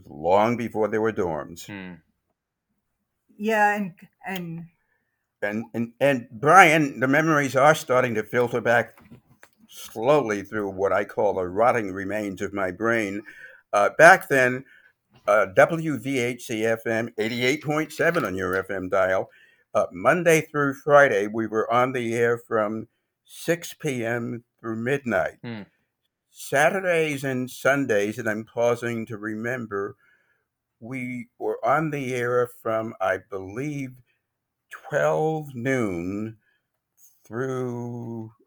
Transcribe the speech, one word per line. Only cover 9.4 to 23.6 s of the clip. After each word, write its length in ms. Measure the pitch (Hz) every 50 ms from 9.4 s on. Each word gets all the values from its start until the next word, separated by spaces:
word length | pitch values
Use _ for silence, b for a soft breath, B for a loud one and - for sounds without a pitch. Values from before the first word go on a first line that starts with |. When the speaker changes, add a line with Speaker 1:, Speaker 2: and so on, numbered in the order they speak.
| - _ _ _ _ _
Speaker 1:
slowly 760 | - - - - - 110 113 131 151 147 127 110 104 101 92
through 260 | - 117 107 101 98
what 240 | 98 92 98 95 92
I 120 | 101 107
call 280 | 101 - 123 110 101 92
the 140 | 95 92 87
rotting 440 | 90 101 117 127 120 120 107 95
remains 500 | 92 98 95 95 101 107 107 101 95 90
of 120 | 104 90 95
my 180 | 101 95 92
brain. 520 | 90 90 107 113 117 113 107 98 98 101 - B B B B B B B B B
Uh, 180 | - 104 101 98 - -
back 300 | 151 170 190 180 - -
then, 380 | 139 131 127 123 127 131 - b b b b b b b _ _ _ _ - -
uh, 180 | 101 110 98
W 520 | 95 92 131 147 165 170 165 160 160 143 117
V 220 | 113 135 139 127
H 280 | 120 123 131 123 - -
C 180 | 117 110 107
F 220 | 113 113 110 - 117
M, 220 | 113 113 120 117 - -
eighty-eight 460 | - 113 120 120 123 127 147 151 120
point 300 | 147 151 156 156 151 -
seven 320 | - 143 170 170 170 123
on 100 | 98 90
your 200 | 95 95 92 90
F 140 | 95 92 -
M 200 | 101 95 92 92
dial. 400 | 98 95 95 92 92 98 117 - b b b b b b b b -
Uh, 120 | 110 95 -
Monday 500 | - 87 95 127 160 180 170 170 160 160
through 320 | 147 - - 147 143 139 135
Friday, 540 | - - 156 147 143 139 131 110 98 101 107
we 180 | 107 117 113
were 260 | 104 107 110 104 -
on 200 | 117 123 127 131
the 240 | 127 127 117 113 117
air 220 | 120 117 117 120 117
from 500 | - - 117 110 107 104 110 110 113 - _ _ _ _ _ _ _
six 520 | _ - - - - 170 170